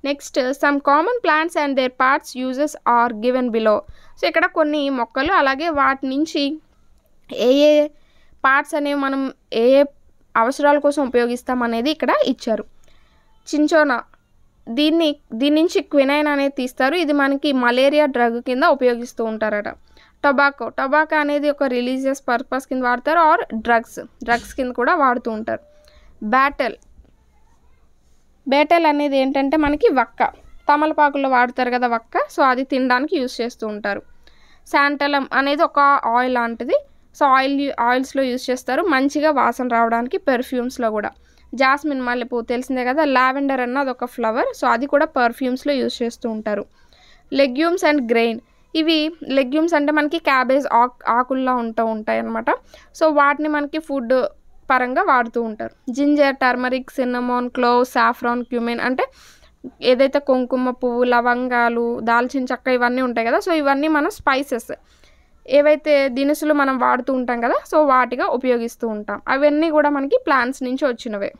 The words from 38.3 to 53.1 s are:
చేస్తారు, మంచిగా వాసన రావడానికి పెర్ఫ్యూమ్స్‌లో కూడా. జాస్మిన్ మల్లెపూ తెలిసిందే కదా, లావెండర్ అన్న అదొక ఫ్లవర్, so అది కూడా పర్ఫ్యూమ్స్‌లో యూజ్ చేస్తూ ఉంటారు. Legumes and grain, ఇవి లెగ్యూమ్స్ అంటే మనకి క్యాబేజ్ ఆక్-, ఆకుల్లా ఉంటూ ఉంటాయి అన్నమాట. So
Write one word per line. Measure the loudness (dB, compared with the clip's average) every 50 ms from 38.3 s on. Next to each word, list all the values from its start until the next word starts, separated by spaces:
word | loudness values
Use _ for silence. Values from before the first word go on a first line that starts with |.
| -2 -6 -4 -4
చేస్తారు, | -6 -6 -4 -4 -2 -2
మంచిగా | 0 0 0 2 0 0 0 0 0 2
వాసన | 2 2 0 0 0 -2 -4 -2
రావడానికి | 0 0 2 2 0 -2 -2 -4 -6 -4
పెర్ఫ్యూమ్స్‌లో | -2 0 0 0 -2 -4 -4 -4 -4 -6 -6 -4 -4 -2
కూడా. | -2 -2 -6 -6 -10 _ _ _ _ _ _ -16 -2
జాస్మిన్ | 0 2 2 2 0 -2 -4 -4 -4
మల్లెపూ | -2 -4 -4 -4 -4 -4 -6 -6
తెలిసిందే | -4 -4 -6 -6 -4 -4 -4 -2 -2
కదా, | -2 0 0 0
లావెండర్ | 2 2 2 2 2 0 0 -2 -2 0 -2
అన్న | -2 -2 -2 -4
అదొక | -4 -4 -4 -8 -8
ఫ్లవర్, | -10 -6 -4 -4 -2 0 -2 -2 -4 -4 -2
so | 0 0
అది | 0 0 -2
కూడా | 0 0 0 0
పర్ఫ్యూమ్స్‌లో | 0 0 0 0 0 0 -2 -4 -4 -4 -4 -2 -2
యూజ్ | -2 -2 -2 -4 -4 -4
చేస్తూ | -6 -6 -6 -6 -8 -8
ఉంటారు. | -8 -6 -6 -6 -6 -6 -6 _ _ _ _ _ _ _ _ _ -20 _ _ _ 0
Legumes | 0 0 0 2 0 0 0 0 2 2 2
and | 2 2 0 0
grain, | 0 0 0 0 -2 -6 _ _ _ _ _ _ _
ఇవి | -2 0 2 2 0 0 -2 -6 _
లెగ్యూమ్స్ | -8 -2 -2 -2 0 0 0 0 0 2 0
అంటే | 0 0 0
మనకి | 0 0 0 -2 -4 -2
క్యాబేజ్ | 0 0 2 2 2 2 2 0 0 2
ఆక్-, | 2 2 2 2 -2 _ -4 0
ఆకుల్లా | 0 0 0 0 -2 -2 -2 -2 -2
ఉంటూ | -2 -4 -4 -4 -2 -2
ఉంటాయి | -2 -4 -6 -4 -4 -4 -4
అన్నమాట. | -4 -4 -6 -4 -2 -2 -4 -4 _ -20 -20 -20 -20 _ _
So | 0 0 2